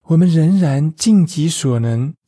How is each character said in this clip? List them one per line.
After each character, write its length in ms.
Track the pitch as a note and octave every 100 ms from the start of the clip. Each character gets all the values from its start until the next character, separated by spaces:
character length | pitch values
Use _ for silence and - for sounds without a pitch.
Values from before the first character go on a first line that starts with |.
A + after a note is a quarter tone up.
我 120 | - E3
们 100 | F3+
仍 320 | D#3+ D#3 F#3+
然 360 | E3 C3+ D#3
尽 320 | D#3+ A3+ G#3 E3
己 240 | - D#3
所 280 | - C3+ A#2+
能 340 | A#2 A2+ C3+ -